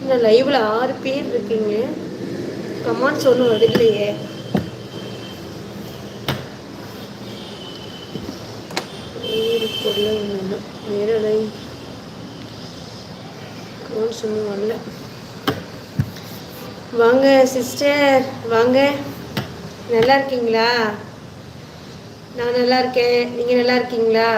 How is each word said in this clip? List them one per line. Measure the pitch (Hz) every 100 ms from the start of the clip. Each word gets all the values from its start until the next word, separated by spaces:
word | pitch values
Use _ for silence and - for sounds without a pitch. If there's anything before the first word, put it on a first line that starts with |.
| 269
இந்த | 254
லைவ்ல | 226 220 262 277 214 220
ஆறு | 262 269
பேர் | 262 277 320
இருக்கீங்க. | 240 208 220 214 208 262 311 - - - - - - - -
கமெண்ட்ஸ் | 247 226 262 302 269
ஒண்ணும் | 240 247
வரலையே. | 214 226 220 226 208 202 208 - - - - - - - - - - - - - - - - - - - - - - - - - - - - - - - - - - - - - - - - - - - - - - - - - - 466 440 453 466 440 - - 202 208 214 208 202 185 208 - - 214
வேற | 202 208 226
லைவ் | 214 214 214 214 - - - - - - - - - - - - - - - - - - - - - - -
கமெண்ட்ஸ் | 214 220 226 220
ஒண்ணும் | 214 214
வரல. | 202 208 233 - - - - - - - - - - - - - - - - - - - - - 240
வாங்க | 233 254 277 269 262
சிஸ்டர், | 262 247 - 285 285 285 269 254 - 226
வாங்க. | 226 240 254 277 277 277 - - - - - - - -
நல்லா | 233 233 277
இருக்கீங்களா? | 269 254 233 226 226 240 220 208 - - - - - - - - - - - - - -
நான் | 240 247
நல்லா | 247 254
இருக்கேன். | 247 254 240 240 240 240
நீங்க | 240 247
நல்லா | 240 247
இருக்கீங்களா? | 240 240 226 220 226